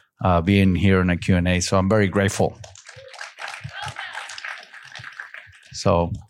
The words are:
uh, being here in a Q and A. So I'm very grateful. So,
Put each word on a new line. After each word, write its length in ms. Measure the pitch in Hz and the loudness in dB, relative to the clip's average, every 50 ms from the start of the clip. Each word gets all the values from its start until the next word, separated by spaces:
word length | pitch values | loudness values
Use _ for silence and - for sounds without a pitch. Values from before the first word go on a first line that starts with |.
| _ _ _ - - | _ _ _ -2 0
uh, 180 | 92 87 85 | 2 2 4
being 340 | 82 98 101 98 95 95 90 | 4 4 4 6 6 4 4
here 260 | 76 95 98 95 92 | 4 4 4 4 4
in 80 | 90 90 | 4 2
a 80 | 87 | 0
Q 180 | 82 - - 92 | 0 2 2 2
and 100 | 87 87 | 2 4
A. 120 | 90 90 87 | 2 2 0
So 180 | - - 98 | 0 0 2
I'm 120 | 95 92 95 | 2 2 4
very 180 | 110 107 101 | 4 4 2
grateful. 500 | 92 87 101 98 98 - - 92 - - - - - - - - - - - - - - - - - - - - - - - - - - - - - - - - - - - - - - - - - - - - - - - - - - - - - - - - - - - - - - - - - - | 2 2 2 2 2 2 0 -2 -2 -2 -6 -18 -20 -20 -20 -20 -20 -20 -20 -20 -20 -18 -16 -16 -16 -16 -14 -14 -14 -14 -14 -14 -14 -12 -12 -12 -12 -10 -12 -12 -12 -12 -14 -14 -14 -14 -14 -12 -12 -12 -14 -16 -20 -20 -20 -20 -20 -18 -18 -16 -16 -16 -16 -16 -16 -18 -20 -20 -20 -20 -20 -20 -16 -8
So, 380 | - - 98 95 85 85 85 - - - | -2 0 2 2 2 2 0 -4 -8 -12